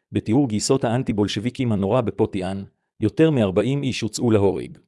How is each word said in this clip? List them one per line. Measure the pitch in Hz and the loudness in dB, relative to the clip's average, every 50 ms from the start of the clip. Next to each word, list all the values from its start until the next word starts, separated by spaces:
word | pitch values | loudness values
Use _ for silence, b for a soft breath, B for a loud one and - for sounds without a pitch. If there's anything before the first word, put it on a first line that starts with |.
| _ - | _ -4
בתיאור | - 104 - - 110 143 143 120 | -4 -4 0 2 2 2 2 2
גייסות | 107 98 - - 135 135 - | 0 -2 0 0 0 0 0
האנטי-בולשביקים | 117 113 131 131 - 110 101 104 92 - 107 101 123 - - 131 117 | 0 -2 -2 -2 -2 0 0 0 0 -2 -4 -4 -6 -4 -2 -2 -2
הנורא | 107 92 101 95 113 127 | 0 0 0 0 0 0
בפוטיאן, | 117 101 - - 110 104 - 95 90 92 98 98 95 - _ _ _ _ _ - | 0 -2 -2 -2 -2 -2 -2 -6 -6 -6 -8 -8 -10 -14 _ _ _ _ _ -4
יותר | 110 104 - - 160 160 | -4 -2 2 4 2 4
מארבעים | 151 123 107 95 87 104 104 127 139 143 143 | 4 2 2 2 2 2 0 0 -2 -2 -2
איש | 131 98 - | -4 -4 -4
הוצאו | 117 107 - - 123 120 | -6 -6 -4 -2 0 2
להורג. | 107 101 101 95 92 73 62 - - - _ | 2 4 4 2 0 -2 -8 -12 -16 -20 _